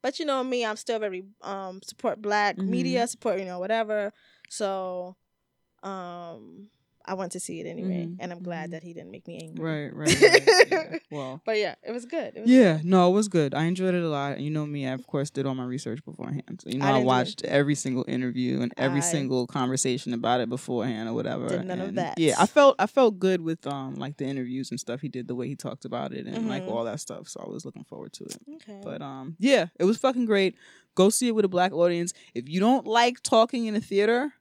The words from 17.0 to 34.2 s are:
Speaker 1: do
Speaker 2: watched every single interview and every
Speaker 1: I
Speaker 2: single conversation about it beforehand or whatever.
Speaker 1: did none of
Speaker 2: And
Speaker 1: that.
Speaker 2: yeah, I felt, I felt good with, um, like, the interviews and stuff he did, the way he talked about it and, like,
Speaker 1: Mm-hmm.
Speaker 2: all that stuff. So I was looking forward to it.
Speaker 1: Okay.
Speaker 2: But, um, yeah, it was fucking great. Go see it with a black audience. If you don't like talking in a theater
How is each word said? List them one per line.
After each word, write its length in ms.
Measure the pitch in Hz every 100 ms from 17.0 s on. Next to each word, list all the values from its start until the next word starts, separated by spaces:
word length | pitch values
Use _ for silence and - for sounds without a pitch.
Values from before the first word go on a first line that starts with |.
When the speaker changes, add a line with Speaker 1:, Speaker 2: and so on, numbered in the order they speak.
Speaker 1:
do 40 | 127
Speaker 2:
watched 380 | 127 127 - -
every 300 | 139 143 143
single 280 | 135 127 -
interview 500 | 127 127 123 123 131
and 120 | 123 -
every 220 | 131 139
Speaker 1:
I 40 |
Speaker 2:
single 440 | - 160 135 127 120
conversation 680 | 143 127 131 135 123 -
about 280 | 117 113 123
it 80 | 113
beforehand 580 | 123 - 123 120 110 113
or 60 |
whatever. 340 | 117 - - -
Speaker 1:
did 160 | 180 -
none 140 | -
of 80 | -
Speaker 2:
And 80 | 196
Speaker 1:
that. 220 | 170 -
Speaker 2:
yeah, 160 | 160 -
I 60 | 196
felt, 300 | 294 277 -
I 100 | 202
felt 320 | - 240 190
good 200 | 190 180
with, 260 | 160 165 -
um, 300 | 139 135 139
like, 220 | 135 147
the 80 | 135
interviews 440 | 139 123 127 127
and 60 | 120
stuff 200 | - 123
he 80 | 147
did, 220 | 127 120
the 60 | 127
way 120 | 127
he 80 | 135
talked 300 | 139 - 117
about 260 | 120 -
it 120 | - -
and, 220 | - 220
like, 140 | -
Speaker 1:
Mm-hmm. 80 | -
Speaker 2:
all 100 | 117
that 160 | 117 151
stuff. 300 | - - -
So 120 | -
I 80 | -
was 140 | -
looking 220 | - - -
forward 260 | - -
to 120 | - -
it. 120 | - 285 320
Speaker 1:
Okay. 260 | - 202
Speaker 2:
But, 180 | 202 151
um, 360 | 143 135 131 160
yeah, 280 | 233 254 170 -
it 60 | 180
was 100 | 226
fucking 300 | 262 254 233
great. 300 | 202 190 - - - _ -
Go 120 | 190
see 200 | - 247
it 60 | 220
with 100 | 196
a 40 |
black 220 | 180 180
audience. 400 | 151 175 170 175 - - 120
If 140 | 131
you 100 | 175
don't 260 | 214 262 -
like 360 | 226 240 247
talking 420 | - 226 233 254 226
in 80 | 214
a 40 |
theater 520 | - 196 214 240